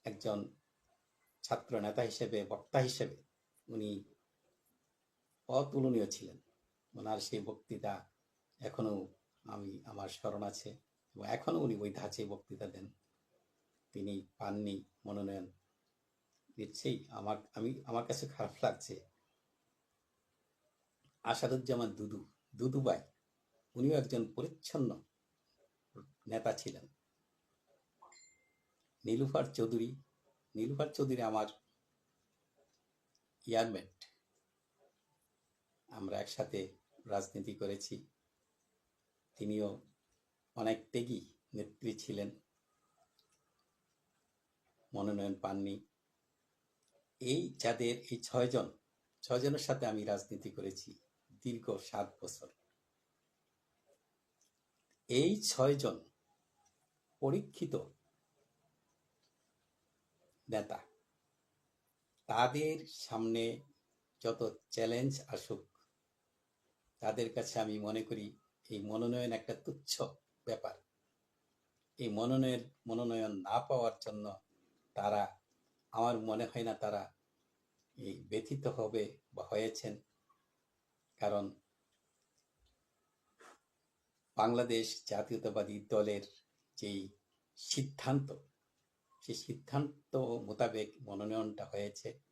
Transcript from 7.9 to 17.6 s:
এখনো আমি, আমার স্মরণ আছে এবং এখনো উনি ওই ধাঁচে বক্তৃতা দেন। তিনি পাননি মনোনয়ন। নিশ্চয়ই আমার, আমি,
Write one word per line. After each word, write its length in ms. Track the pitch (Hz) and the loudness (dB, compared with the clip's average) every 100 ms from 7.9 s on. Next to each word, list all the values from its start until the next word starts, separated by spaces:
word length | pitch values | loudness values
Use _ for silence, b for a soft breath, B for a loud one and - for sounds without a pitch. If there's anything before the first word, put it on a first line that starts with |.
| 95 - _ _ _ _ _ | -4 -8 _ _ _ _ _
এখনো 320 | 117 - 110 101 92 - _ _ - | -6 0 0 0 -4 -12 _ _ -12
আমি, 260 | 107 98 101 - | -8 -8 -10 -12
আমার 180 | 101 95 - | -10 -8 -4
স্মরণ 280 | 110 101 104 | -4 -2 -4
আছে 180 | - 107 - _ _ _ - | -6 -10 -14 _ _ _ -10
এবং 100 | 104 117 | -4 -2
এখনো 220 | - 165 135 | 0 2 2
উনি 100 | 104 | 0
ওই 60 | 101 98 | -2 -4
ধাঁচে 240 | 104 - 101 | -6 -4 -6
বক্তৃতা 360 | 98 - 98 104 | -6 -10 -10 -10
দেন। 120 | 98 95 - _ _ _ _ _ _ _ _ _ | -10 -16 -18 _ _ _ _ _ _ _ _ _
তিনি 200 | 104 98 98 98 _ | -6 -4 -4 -8 _
পাননি 360 | 101 104 104 98 - _ 104 | -4 -2 -2 -4 -8 _ -6
মনোনয়ন। 420 | 101 98 98 92 - _ _ _ _ _ _ _ _ _ - | -4 -2 -4 -8 -14 _ _ _ _ _ _ _ _ _ -10
নিশ্চয়ই 380 | 104 - 135 117 - 107 | -8 -2 -2 -2 -4 -6
আমার, 200 | 101 107 - | -2 -2 -4
আমি, 120 | - | -4